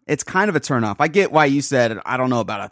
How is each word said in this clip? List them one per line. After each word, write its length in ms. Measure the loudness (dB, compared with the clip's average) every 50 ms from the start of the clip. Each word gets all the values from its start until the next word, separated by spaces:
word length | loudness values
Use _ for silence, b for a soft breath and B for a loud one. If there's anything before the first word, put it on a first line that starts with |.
| _
it's 200 | -6 -4 -4 -4
kind 240 | -4 0 0 0 2
of 60 | 0
a 20 | -2
turnoff. 380 | -2 0 -2 0 0 -2 0 0
I 80 | -2
get 240 | 0 2 0 0 2
why 140 | 4 4 4
you 160 | 4 2 0
said, 360 | 0 0 2 2 2 2 0 -6 -6
"I 120 | -4 -2
don't 120 | -2 0 0
know 120 | 0 0
about 180 | -2 -2 -4 -6
a 80 | -8 -10